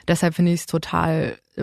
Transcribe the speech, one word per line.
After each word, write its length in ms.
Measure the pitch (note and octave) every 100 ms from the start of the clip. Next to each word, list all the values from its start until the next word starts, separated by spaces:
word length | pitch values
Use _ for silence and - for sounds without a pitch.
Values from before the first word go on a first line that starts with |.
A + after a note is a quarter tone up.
| -
deshalb 280 | E3+ F3 E3
finde 160 | F3
ich's 160 | E3+ -
total, 720 | E3 - E3+ E3 D#3+ - - _ -